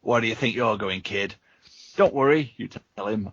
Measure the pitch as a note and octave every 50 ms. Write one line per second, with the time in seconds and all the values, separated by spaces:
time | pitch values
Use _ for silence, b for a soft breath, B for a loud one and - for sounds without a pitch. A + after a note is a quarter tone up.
0 | _ - A#2+ A#2 A2+ A2+ A2 - C3+ A#2+ A2 A#2+ A#2+ A#2 G#2+ G2+ G#2 F#2+ F#2+ F#2
1 | F#2 - G#2 G2+ G2+ F#2+ - _ b b b b b b - - - - - -
2 | G3+ F3 - C#3 C3 C#3 D3 D#3 D3 A#2+ _ - A2+ G2+ - - _ _ _ -
3 | G2 G2+ A2 A2 G2+ F#2+